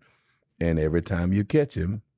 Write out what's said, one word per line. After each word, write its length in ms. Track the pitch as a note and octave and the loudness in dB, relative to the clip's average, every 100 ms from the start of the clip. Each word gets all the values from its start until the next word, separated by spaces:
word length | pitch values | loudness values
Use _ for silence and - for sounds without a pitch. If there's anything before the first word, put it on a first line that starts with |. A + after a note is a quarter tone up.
| _ _ _ _ _ - | _ _ _ _ _ -4
And 180 | E2+ D#2+ | 0 2
every 240 | D#2 E2+ | 2 0
time 300 | - F2+ F2+ | 0 -2 0
you 120 | G2 | 0
catch 300 | G2+ D3+ C#3+ | 2 0 0
him, 280 | - E2+ A2 - | -2 -4 -6 -10